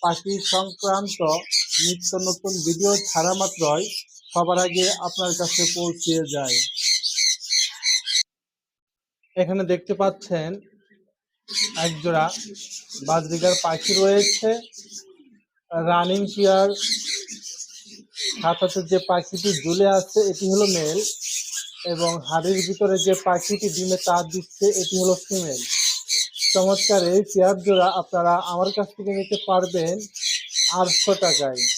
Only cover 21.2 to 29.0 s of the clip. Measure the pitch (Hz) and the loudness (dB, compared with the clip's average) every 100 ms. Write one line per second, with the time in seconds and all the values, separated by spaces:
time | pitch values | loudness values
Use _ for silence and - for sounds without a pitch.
21.2 | - - - - - - 175 165 170 170 | -6 -6 -6 -10 -12 -12 -6 -2 -2 -2
22.2 | 135 160 165 190 175 190 202 190 190 185 | -2 -2 0 0 0 0 2 2 2 2
23.2 | - 175 - 202 202 160 185 185 185 175 | 2 0 0 -2 -2 -2 -2 -2 2 0
24.2 | 165 180 170 - 202 196 175 185 185 180 | 0 -6 -10 0 2 2 0 0 2 2
25.2 | - 196 170 127 120 - - - - - | 0 -4 -4 -6 -4 0 0 -2 -2 -2
26.2 | - - - 190 190 196 - 202 175 185 | -2 -2 2 4 4 2 4 4 6 4
27.2 | 202 196 185 196 180 190 180 180 170 180 | 2 4 4 4 2 4 4 2 -2 0
28.2 | 170 175 175 175 190 202 202 - | 4 2 2 0 0 0 -6 -6